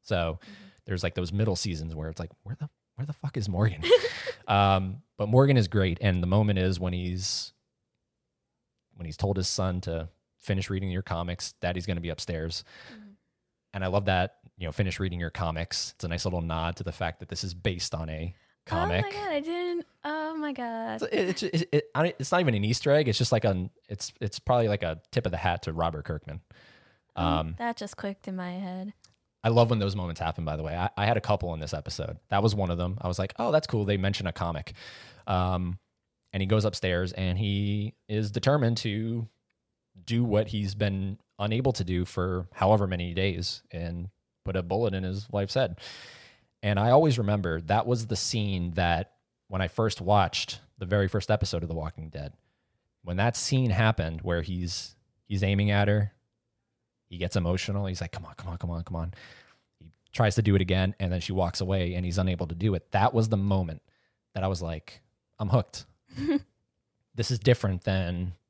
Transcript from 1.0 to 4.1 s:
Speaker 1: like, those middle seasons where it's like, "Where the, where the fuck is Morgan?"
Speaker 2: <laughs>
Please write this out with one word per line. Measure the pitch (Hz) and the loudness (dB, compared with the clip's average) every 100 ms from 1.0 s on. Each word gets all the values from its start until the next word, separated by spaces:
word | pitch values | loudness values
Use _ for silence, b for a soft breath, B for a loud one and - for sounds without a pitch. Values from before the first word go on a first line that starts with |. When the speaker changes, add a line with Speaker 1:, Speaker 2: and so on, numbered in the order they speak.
Speaker 1:
like, | 90 - | -2 -2
those | 90 | -2
middle | 104 107 90 | 0 0 0
seasons | 98 80 80 | -2 -4 -6
where | 78 78 | -6 -8
it's | 80 | -8
like, | 82 - | -10 -12
"Where | 101 - | -14 -10
the, | 151 _ _ - | -10 _ _ -10
where | 147 | -8
the | |
fuck | - 139 - | -6 -6 -4
is | 101 | -2
Morgan?" | 90 107 82 - | 2 2 2 4
Speaker 2:
<laughs> | 480 480 | 6 6